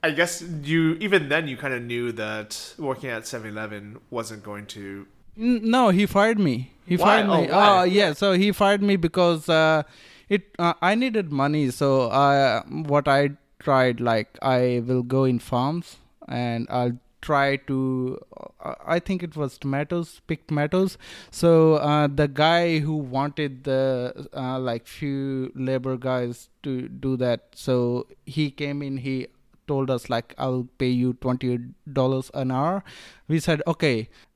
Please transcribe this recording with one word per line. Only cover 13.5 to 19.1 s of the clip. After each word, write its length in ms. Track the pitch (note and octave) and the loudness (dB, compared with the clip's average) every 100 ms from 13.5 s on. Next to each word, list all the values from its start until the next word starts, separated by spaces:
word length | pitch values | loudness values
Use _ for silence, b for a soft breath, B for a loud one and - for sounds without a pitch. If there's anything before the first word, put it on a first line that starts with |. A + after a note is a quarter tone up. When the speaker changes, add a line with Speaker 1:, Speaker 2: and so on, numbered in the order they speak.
| _ | _
Speaker 2:
tried, 400 | - C3 B2+ A#2+ | 0 4 4 2
like, 400 | A#2+ A2+ G#2 - | 0 0 -2 -6
I 440 | C3+ B2+ B2+ B2 A#2+ | 0 2 2 0 0
will 160 | B2+ | -2
go 220 | A#2+ C3 | 0 2
in 160 | C3 B2 | 2 0
farms 560 | - B2 C3 E3 - - _ _ - | -2 -2 0 -4 -8 -18 _ _ -10
and 400 | B2 A#2+ A#2 A#2 | -6 -4 -4 -4
I'll 260 | B2+ B2 B2 _ _ | -2 -2 -4 _ _
try 360 | - D3 C#3 C#3 | -2 0 2 -2
to, 640 | - C3+ C3 C3 B2+ C3+ - - - _ | -2 -2 -2 -2 -4 -8 -14 -20 -20 _
uh, 140 | - - - | -12 -10 -2
I 140 | E3+ | -4
think 240 | E3+ | -2